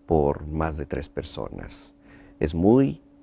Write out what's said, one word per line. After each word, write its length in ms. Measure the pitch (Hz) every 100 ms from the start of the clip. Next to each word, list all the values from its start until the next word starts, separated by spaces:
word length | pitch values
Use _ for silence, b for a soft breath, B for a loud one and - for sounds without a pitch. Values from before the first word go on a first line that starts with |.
| -
por 400 | 80 71 - 76
más 320 | 78 80 76
de 80 | 71
tres 240 | 67 -
personas. 880 | - - - 50 50 50 - - _ b b b b
Es 140 | 85
muy 480 | 82 95 123 135 151 _ _